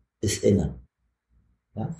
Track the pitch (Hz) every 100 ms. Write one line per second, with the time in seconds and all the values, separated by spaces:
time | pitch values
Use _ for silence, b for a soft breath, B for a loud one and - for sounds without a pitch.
0 | _ _ 104 - 110 95 71 - - _
1 | _ _ _ _ _ _ _ 107 147